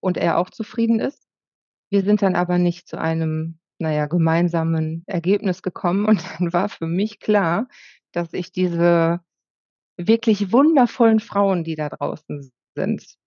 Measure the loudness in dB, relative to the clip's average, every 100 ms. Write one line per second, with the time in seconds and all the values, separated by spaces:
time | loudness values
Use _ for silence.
0 | -2 0 0 0 -2 -6 -8 -2 0 0
1 | -2 -8 _ _ _ _ _ _ _ 0
2 | 2 2 2 0 0 2 2 -2 _ -6
3 | -4 -2 -2 -4 -6 -12 _ _ -4 -2
4 | -2 0 2 2 2 0 0 -2 -2 -6
5 | -6 -4 0 0 0 -4 -6 -4 -2 0
6 | 2 0 0 -4 -2 0 -2 -6 -4 -2
7 | -4 -6 0 2 2 -2 -4 -12 -20 _
8 | _ -6 -6 -8 -8 -2 -2 2 4 4
9 | 2 -2 _ _ _ _ _ _ _ -8
10 | 0 2 2 0 2 4 4 4 2 4
11 | 4 4 0 0 0 0 -2 -6 -6 -6
12 | -8 -8 _ -10 -10 _ _ -6 -4 -4
13 | -8 _